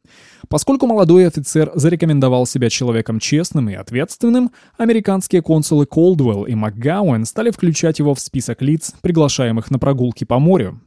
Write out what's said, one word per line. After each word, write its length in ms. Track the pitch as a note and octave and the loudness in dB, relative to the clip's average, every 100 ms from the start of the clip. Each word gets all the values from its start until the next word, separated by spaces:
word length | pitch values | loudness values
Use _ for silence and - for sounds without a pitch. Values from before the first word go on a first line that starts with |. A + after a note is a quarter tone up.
| _ _ - _ - | _ _ -20 _ -6
Поскольку 380 | D3+ - C4+ B3+ | -4 0 0 0
молодой 400 | A3 E3+ F3+ F3 | 2 6 6 4
офицер 460 | D#3 C#3 D#3+ D3+ | 0 -2 -2 0
зарекомендовал 720 | E3+ D3+ E3+ E3 D3 C3 B2 B2+ | 0 0 0 0 2 2 2 0
себя 220 | C3+ A#2+ | -2 -2
человеком 500 | - B2 A2+ A2 A2+ | -2 -2 -2 -2 -6
честным 520 | - D3 - D#3 A2 | -2 -2 -2 -2 -4
и 40 | |
ответственным, 800 | F#2+ G2 A#2+ E3 - A#3 B3 B3 - _ - | -6 -8 -6 -6 -2 0 0 -2 -6 _ -2
американские 640 | A#3 A3+ G3+ F#3+ - F3+ | 0 0 0 -2 0 0
консулы 460 | D#3+ D#3+ D3 D3 C#3 | 2 0 2 2 2
Колдуэлл 580 | - F3 F3 B2+ G2+ | 2 4 4 0 -2
и 100 | G#2+ | -4
МакГауэн 720 | A2+ G#2+ G#2 B2+ F#3+ F#3+ A2+ | -4 -4 -4 -2 0 0 0
стали 260 | A2+ - A#3 | -2 -4 -4
включать 480 | - F3 D3+ E3 D#3 | 0 -2 0 -2 0
его 160 | D3 | 0
в 60 | C3+ | -2
список 400 | - C3+ - A#2 | -4 -8 -6 -4
лиц, 320 | C3+ D#3 - - | -2 -2 -4 -6
приглашаемых 720 | F#3 E3 D3 - B2 A2+ - | -2 2 2 0 -2 -2 -2
на 80 | C3 | -2
прогулки 460 | C#3 C#3 B2 - | 0 0 -2 -4
по 140 | - B2 | -2 2
морю, 420 | D#3+ F#3 G2 - | 4 2 0 -8